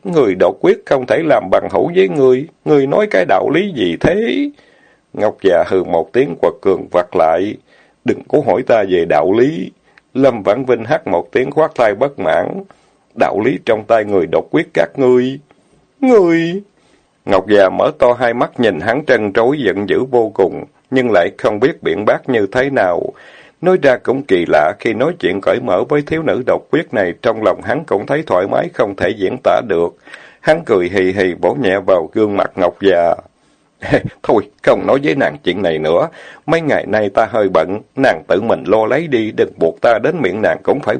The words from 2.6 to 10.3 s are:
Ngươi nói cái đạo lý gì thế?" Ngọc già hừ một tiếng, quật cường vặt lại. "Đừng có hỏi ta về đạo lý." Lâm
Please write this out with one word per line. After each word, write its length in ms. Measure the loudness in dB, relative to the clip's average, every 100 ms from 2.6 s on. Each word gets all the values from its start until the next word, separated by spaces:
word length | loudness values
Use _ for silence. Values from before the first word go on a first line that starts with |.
| 0
Ngươi 220 | 2 2
nói 200 | 0 0
cái 140 | 0 0
đạo 240 | 0 0
lý 220 | 0 -2 -2
gì 220 | -2 0
thế?" 500 | 0 0 -2 -2 -4 -8 _ _ _ _ _
Ngọc 240 | -4 -4 0
già 200 | 2 2 2
hừ 160 | -2
một 300 | 0 -2 -2
tiếng, 220 | -2 -2 -2
quật 120 | -2 0
cường 260 | -2 -2 0
vặt 240 | -2 0 0
lại. 400 | 2 2 -2 -8 _ _ _ _ -6
"Đừng 160 | -6 -2
có 120 | 0 2
hỏi 160 | 0 2
ta 160 | 0 2
về 160 | 0 2
đạo 220 | 2 2
lý." 400 | 2 2 -2 -10 -14 _ _ _
Lâm 300 | 0 0